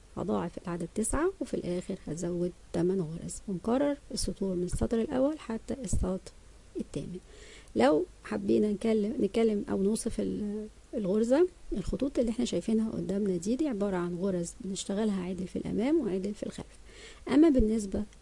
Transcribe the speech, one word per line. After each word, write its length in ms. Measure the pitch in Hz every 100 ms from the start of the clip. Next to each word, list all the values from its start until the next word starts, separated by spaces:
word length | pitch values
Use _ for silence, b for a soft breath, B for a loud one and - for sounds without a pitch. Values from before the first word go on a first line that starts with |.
| - -
هضاعف 400 | 180 208 170 -
العدد 320 | - 170 170 -
تسعة 360 | 226 269 349 -
وفي 120 | 285
الآخر 420 | - - 175 - 190 -
هزود 440 | 160 175 175 175 - -
تمن 280 | 170 180 190
غرز، 340 | 156 165 175 - -
ونكرر 500 | 180 220 254 285 277 -
السطور 440 | 214 - 185 196 180
من 80 |
السطر 380 | 180 - 226 226
الأول 380 | 226 262 277 311
حتى 340 | - 220 -
السطر 580 | 269 220 - 185 185 - - - - - 370
الثامن. 400 | - 147 - 180 B B B B B 220
لو 300 | 247 311 359 -
حبينا 480 | - 208 196 226 214
نكلم، 440 | 202 226 220 208 269
نتكلم 440 | 202 233 226 208 -
أو 140 | 202
نوصف 360 | 196 220 226 -
ال-، 480 | 196 190 208 208 214 - -
الغرزة، 540 | 262 190 214 233 269 359 - -
الخطوط 460 | 240 - - 277 -
اللي 120 | 233
احنا 140 | 226 240
شايفينها 460 | 175 196 220 220
قدامنا 460 | - 170 196 208 180
دي، 180 | 185 254
دي 120 | 311
عبارة 280 | 208 202 180
عن 200 | 175 175
غرز 380 | 196 180 170 -
بنشتغلها 640 | 190 196 - 202 220 190
عدل 240 | 175 180 185
في 80 | -
الأمام 440 | - 185 254 330
وعدل 340 | 226 190 196
في 120 | 208 -
الخلف. 320 | - - - B B B B -
أما 220 | 277 330
بالنسبة 540 | 262 214 226 202 208 214 -